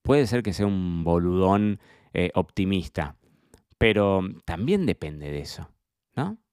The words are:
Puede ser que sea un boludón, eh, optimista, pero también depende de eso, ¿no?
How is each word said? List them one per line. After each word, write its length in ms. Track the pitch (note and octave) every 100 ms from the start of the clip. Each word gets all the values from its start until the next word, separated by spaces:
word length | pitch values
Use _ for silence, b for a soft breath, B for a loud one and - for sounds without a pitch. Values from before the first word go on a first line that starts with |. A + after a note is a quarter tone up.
Puede 260 | - C#3+ A#2
ser 160 | B2
que 100 | G#2+
sea 120 | F2 G2+
un 380 | G2 F2+ E2+
boludón, 760 | E2 E2+ F2 F#2 F#2 G2+ G#2 G2+ b b b
eh, 180 | - F2 F#2+
optimista, 800 | E2+ - F#2 F#2+ D#2+ - D2 - _ b b b b _
pero 440 | A2+ G#2+ G2+ F#2+ F#2 - -
también 400 | E2 B2 G3 D3+
depende 460 | F#2 D#2 D2+ D2
de 80 | C#2+
eso, 300 | C#2+ - - _ _ _ _ -
¿no? 220 | E3+ A3+ _